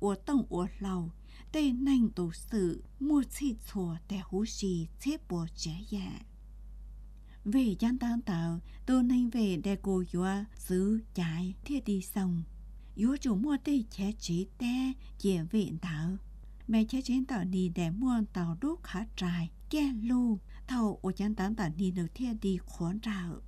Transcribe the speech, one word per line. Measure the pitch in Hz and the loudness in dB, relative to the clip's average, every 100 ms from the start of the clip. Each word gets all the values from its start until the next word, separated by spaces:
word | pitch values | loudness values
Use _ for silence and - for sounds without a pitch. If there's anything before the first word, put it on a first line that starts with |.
ua | 202 | 0
tông | - - 277 - | 0 2 2 4
ua | 175 175 - | 0 -2 -2
lầu, | 202 185 170 - - - - | -4 -2 -4 -8 -16 -18 -6
tê | 311 285 | 2 2
nành | 247 277 269 214 | 4 4 6 6
tổ | - 170 | 4 -2
sự, | 165 - 220 180 - - - | -2 -4 2 2 0 -8 -4
mua | 277 294 254 | 4 4 4
xì | - 277 220 - | 0 -2 -2 -4
chùa | 202 175 165 - | -2 -2 -2 -4
tè | 196 | -6
hú | - 185 | -2 -2
xì | 220 - 196 175 160 - | -2 0 0 0 -2 -4
chế | 269 311 - | -4 -4 -2
bùa | 175 165 - | -2 -2 -4
trẻ | 165 165 220 | -6 -6 -6
dạ. | 202 185 - - - - - - - - - - - - - | -6 -4 -8 -12 -18 -16 -16 -14 -14 -14 -14 -16 -16 -18 -8
Về | 202 262 240 180 | 2 4 4 4
gián | 226 254 | 2 2
tăng | 240 233 | 0 0
tạo, | - 170 165 165 - - - | 0 0 0 -2 -6 -8 2
tô | 254 | 4
nành | 240 247 240 | 6 6 4
về | 240 208 175 | 4 2 2
đè | 196 196 | 0 0
cô | 202 185 175 | 2 0 2
dùa, | 175 190 196 208 - | 0 0 0 -4 -8
xứ | - 185 196 220 220 | 0 2 4 2 0
trái, | - 170 160 180 196 | -2 0 0 -4 -6
thiết | - 285 | -4 -2
đi | 214 196 | 0 0
sông. | - 202 190 170 165 - - - - - | 0 0 2 0 -2 -10 -14 -16 -12 0
Dùa | 226 285 | 2 2
chủ | 262 | 2
mua | 196 294 269 | 2 2 2
tê | 294 285 220 | 2 2 0
chế | - 196 220 | -2 -2 -2
chế | - 170 190 - | 0 0 0 -2
tê, | 240 254 262 262 - - | 0 2 0 -2 -8 -2
chế | 196 180 160 | 2 2 2
viện | 220 190 160 | 2 2 0
tạo. | 180 151 165 196 - - - - - | -4 -2 -2 -4 -8 -14 -16 -10 2
Mẹ | 220 | 4
chế | 220 262 | 4 2
chế | 262 254 262 | 2 2 2
tạo | 240 | 0
đi | 180 185 185 | 0 2 2
đè | 175 170 | 2 0
mua | 190 254 233 208 | 2 2 2 2
tàu | 185 170 165 | 0 -2 0
đúc | 285 349 | -2 -4
khá | - 180 220 - | -4 -6 -6 -2
trài, | 180 175 165 - - | 0 0 -2 -6 -4
kè | 302 285 233 | 0 2 0
lù. | 233 247 240 202 - - - | 2 4 4 2 -2 -12 -4
Thầu | 254 214 - | 2 2 2
ô | 185 185 | -2 0
gián | 208 | 0
tăng | 214 190 | 2 0
tạo | 220 165 156 | 0 0 2
đi | 190 | 0
được | 185 165 | 2 -2
thiết | - 254 220 | -2 -4 0
đi | 196 180 | 0 0
khoản | - - 170 208 | -2 -4 -2 -2
trào. | 220 202 175 151 | -2 -4 -4 -8